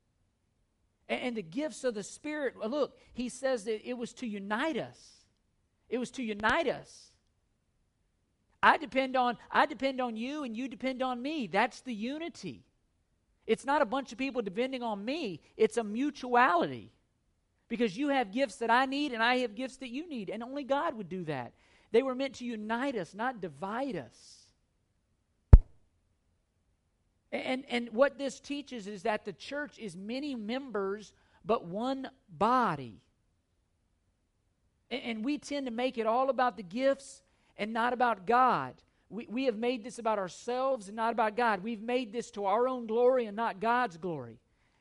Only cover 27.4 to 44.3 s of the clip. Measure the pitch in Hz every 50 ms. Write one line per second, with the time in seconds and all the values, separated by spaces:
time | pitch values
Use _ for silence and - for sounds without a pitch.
27.4 | - 262 254 262 277 - 247 240 240 233 220 233 277 277 254 247 277 254 - -
28.4 | - - 285 285 277 - 254 226 180 202 214 180 208 226 214 214 - 208 156 -
29.4 | - - 277 294 294 - - - 226 190 160 185 196 214 247 269 302 294 262 226
30.4 | 208 208 247 277 285 254 214 202 196 190 202 214 196 - - _ _ _ _ _
31.4 | - - 226 - - 170 180 214 247 262 269 269 262 - - _ _ - 160 143
32.4 | 196 233 254 254 233 190 156 135 127 113 95 - _ _ _ _ _ _ _ _
33.4 | _ _ _ _ _ _ _ _ _ _ _ _ _ _ _ _ _ _ _ _
34.4 | _ _ _ _ _ _ _ _ _ - 233 277 - 240 226 214 214 285 294 -
35.4 | - - 285 285 269 254 226 240 254 262 - 226 220 226 226 254 262 269 247 247
36.4 | 254 247 185 220 190 165 196 247 269 269 269 269 - - - - _ _ _ _
37.4 | _ _ _ - 208 220 226 226 233 247 247 226 247 240 220 190 180 196 233 254
38.4 | 254 240 196 151 131 127 - - _ _ _ _ _ - 180 220 - - 208 262
39.4 | 269 254 202 214 233 247 262 226 208 254 - 240 220 226 214 202 190 170 - -
40.4 | - 240 247 254 262 269 262 226 190 196 214 226 226 233 226 240 214 214 208 240
41.4 | 240 226 202 180 190 233 233 202 226 240 247 262 254 202 214 240 - - - 202
42.4 | 202 190 202 233 247 262 262 247 233 214 220 240 247 247 262 254 233 208 196 226
43.4 | 233 208 196 185 214 226 240 247 247 196 165 160 185 180 160 139 120 117